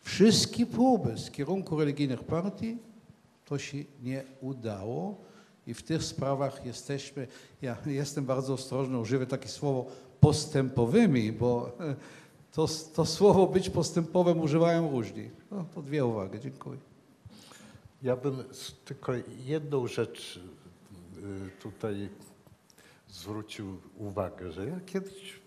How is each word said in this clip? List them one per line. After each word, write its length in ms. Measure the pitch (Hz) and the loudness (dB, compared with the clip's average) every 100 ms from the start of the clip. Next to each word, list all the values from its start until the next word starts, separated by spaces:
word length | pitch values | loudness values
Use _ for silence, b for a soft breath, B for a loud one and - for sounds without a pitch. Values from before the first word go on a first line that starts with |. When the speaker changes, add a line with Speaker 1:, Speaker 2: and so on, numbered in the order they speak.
Speaker 1:
Wszystkie 640 | - - 208 175 - - 233 | -8 6 8 8 2 0 0
próby 520 | - 262 233 127 110 | 4 4 6 2 -4
z 120 | - | -8
kierunku 480 | - 143 190 180 156 | -6 -4 -4 -2 0
religijnych 460 | 147 139 139 123 | 2 2 0 0
partii, 540 | - 160 190 202 226 233 - - _ - _ _ | -2 -2 -2 -4 -6 -6 -12 -20 _ -20 _ _
to 140 | _ 143 | _ -6
się 200 | - 139 143 - | -6 -10 -10 -10
nie 220 | 123 135 - - | -8 -6 -8 -12
udało 800 | 131 127 113 98 101 135 190 202 B B B B - | -10 -6 -6 -6 -6 -4 -6 -8 B B B B -12
i 80 | |
w 80 | 117 | -12
tych 200 | - 160 | -4 -2
sprawach 640 | - - 135 135 139 - 123 | -2 -4 -2 0 -2 -4 -12
jesteśmy, 600 | 113 - 139 - - 123 B B B | -12 -8 -8 -8 -10 -12 B B B
ja 140 | 131 117 131 | -8 -6 -4
jestem 380 | 139 143 - | -4 -2 -4
bardzo 300 | 131 131 131 | 0 0 0
ostrożny, 440 | 131 - 127 131 127 | -4 -2 -2 -2 -2
używam 280 | 107 135 127 | 0 0 0
takie 220 | 135 - | -4 -6
słowo 380 | - 147 131 123 B B - | -4 0 0 -2 B B 8
postępowymi, 1120 | 147 151 - 139 131 120 117 190 226 131 107 | 8 8 0 2 2 2 4 6 6 6 2
bo 440 | 104 120 120 127 - 165 131 B B B B - | 2 2 2 -2 -6 -6 -6 B B B B -10
to, 140 | - 156 - - | 0 0 0 -6
to 120 | - 160 | 0 0
słowo 400 | - 202 180 180 | 6 8 8 8
być 240 | 190 185 | 4 2
postępowym 680 | - 160 180 165 180 180 165 | 0 0 0 2 4 4 4
używają 500 | 156 156 170 170 165 | 4 4 6 4 2
różni. 400 | 131 101 92 113 - - | 0 -2 -6 -12 -14 -12
No, 140 | 202 165 | -10 -8
to 80 | - | -10
dwie 220 | 139 147 | -4 0
uwagi, 360 | 123 110 95 113 | 0 0 -4 -6
dziękuję. 380 | 131 131 - 139 - - _ _ - B B B B B B _ | -10 -12 -12 -14 -16 -20 _ _ -20 B B B B B B _
Speaker 2:
Ja 140 | 127 123 | -2 0
bym 240 | 143 135 117 | -2 -4 -8
s-, 240 | - - - | -14 -16 -16
tylko 280 | - 139 - 123 - 110 | -16 -10 -4 -4 -6 -12
jedną 420 | 127 156 147 139 120 | -4 -4 -2 -2 -2
rzecz, 540 | - 113 - - 90 90 - - - - 92 87 90 | -2 -4 -4 -14 -14 -16 -18 -20 -20 -20 -20 -18 -14
y, 460 | 101 98 95 - | -10 -10 -10 -12
tutaj 460 | 110 101 110 101 101 - - - - - _ b b b _ | -14 -8 -6 -4 -8 -10 -20 -20 -20 -20 _ b b b _
zwrócił 720 | 95 87 104 107 - 101 92 - - | -16 -10 -10 -10 -10 -10 -10 -14 -12
uwagę, 540 | 104 98 92 - 90 | -8 -4 -4 -6 -10
że 140 | 82 104 | -6 -6
ja 140 | 180 180 | -8 -6
kiedyś 540 | 190 190 - - - | -6 -8 -14 -18 -18